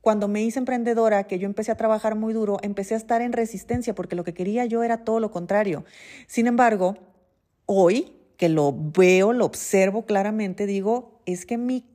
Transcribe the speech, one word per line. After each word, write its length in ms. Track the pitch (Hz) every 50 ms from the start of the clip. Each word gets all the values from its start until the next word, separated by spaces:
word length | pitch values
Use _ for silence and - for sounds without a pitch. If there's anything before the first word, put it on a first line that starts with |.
cuando 260 | - 226 214 208 208
me 160 | 202 202 208 220
hice 160 | 226 226 262
emprendedora, 640 | 254 262 262 247 233 240 233 226 226 220 214 196 196
que 160 | 202 196 180
yo 80 | 196
empecé 240 | 196 202 - 214 240
a 60 | 220
trabajar 380 | 214 226 220 220 214 - 220 220
muy 180 | 214 220 220 226
duro, 240 | 226 220 208 202 190
empecé 320 | - 208 202 196 196 196 220
a 40 |
estar 240 | 220 220 - 240 233
en 120 | 240 247 240
resistencia 640 | 240 226 226 - 190 - - 240 247 240 240 196
porque 200 | - 175 170 -
lo 80 | 175 170
que 120 | 180 165
quería 300 | - 185 196 214 240 247
yo 180 | 233 226 233 233
era 200 | 233 233 226 233
todo 160 | 226 220 226
lo 120 | 220 208
contrario. 520 | - 175 175 175 196 208 214 202 156 - 170 - - - - - - - -
Sin 180 | _ - 240 226
embargo, 500 | 247 240 240 254 233 220 196 185 180 202 - - _ _ _ _ _ _ _ _ _ _ _ _
hoy 480 | - 202 190 185 170 208 262 349 - - _ _ _ _
que 120 | _ 180 165
lo 240 | 160 156 147 143 131
veo, 580 | 147 156 151 151 180 185 180 185 185 190 214
lo 140 | 247 247 202
observo 600 | - - - - - - 196 190 196 196 226 220
claramente, 600 | - 208 190 196 208 214 214 208 190 180 185 208
digo, 560 | 196 196 196 190 208 233 247 240 - _ _ _
"Es 200 | - 180 180 -
que 120 | - 240
mi, 280 | 233 240 247 254 254 - _